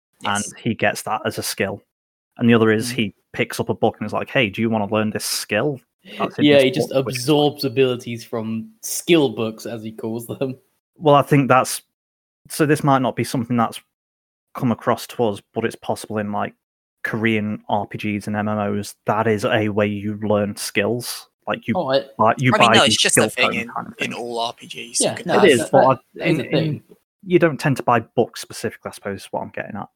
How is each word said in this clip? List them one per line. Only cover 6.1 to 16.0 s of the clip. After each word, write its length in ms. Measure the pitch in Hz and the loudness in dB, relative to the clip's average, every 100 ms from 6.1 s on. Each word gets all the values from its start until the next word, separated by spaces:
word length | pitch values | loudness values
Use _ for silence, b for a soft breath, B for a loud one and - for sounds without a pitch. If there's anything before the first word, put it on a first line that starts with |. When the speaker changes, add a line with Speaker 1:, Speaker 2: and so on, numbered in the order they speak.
| - | -8
Speaker 2:
That's 220 | - - | -6 2
in 60 | 147 | 6
Speaker 3:
Yeah, 80 | 143 | 6
Speaker 2:
this 80 | |
Speaker 3:
he 80 | 131 | 6
just 180 | 127 - | 2 -2
Speaker 2:
book, 180 | 135 131 | -2 -2
which 100 | 123 | -4
is 60 | |
Speaker 3:
absorbs 420 | 123 147 147 - 135 | 2 4 2 0 -2
abilities 580 | 120 131 120 120 117 | 2 0 0 -6 -12
from 480 | - 117 110 113 110 _ | -8 -8 -6 -6 -8 _
skill 460 | - - - 170 135 | -10 -6 2 4 4
books, 360 | 113 110 110 110 | 0 -4 -6 -10
as 180 | 117 | -10
he 80 | 110 | -12
calls 340 | 110 110 113 113 | -8 -8 -6 -8
them. 300 | 110 135 127 _ _ _ - | -6 -6 -8 _ _ _ -2
Speaker 2:
Well, 200 | 151 143 | 4 6
I 60 | |
think 280 | - 147 127 | 6 4 4
that's, 320 | 127 113 - _ _ _ _ _ _ - | 4 2 -4 _ _ _ _ _ _ -8
so 160 | - 147 | 0 2
this 160 | 151 | 2
might 200 | 143 135 | 4 2
not 160 | 123 - | 2 -2
be 80 | 117 | -4
something 320 | 139 113 120 | -2 0 0
that's 240 | 113 - _ _ _ _ _ _ _ - | 0 -2 _ _ _ _ _ _ _ -4
come 160 | 131 | -2
across 340 | 107 - 113 - | 0 0 -2 -2
to 180 | - 113 | -2 -2
us, 160 | 101 - | -2 -8
but 120 | - 113 | -4 -4
it's 100 | - | -4
possible 420 | - 110 | -8 -8